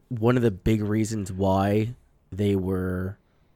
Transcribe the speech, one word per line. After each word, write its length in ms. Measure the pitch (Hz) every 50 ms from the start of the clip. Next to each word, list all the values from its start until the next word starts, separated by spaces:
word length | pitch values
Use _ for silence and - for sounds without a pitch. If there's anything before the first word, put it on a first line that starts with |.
| _ _
one 300 | 127 113 107 117 123 127
of 60 | 117
the 80 | 117
big 300 | 95 90 - 117 113 110
reasons 480 | 107 101 107 110 110 107 113 107 98 92
why 640 | 95 92 98 95 95 98 95 101 101 107 110 113 123 - _ _ _ _ _ _
they 240 | - 92 104 101 101
were, 600 | 98 92 92 95 92 92 92 92 92 92 92 104 - _ _ _ _ _ _ _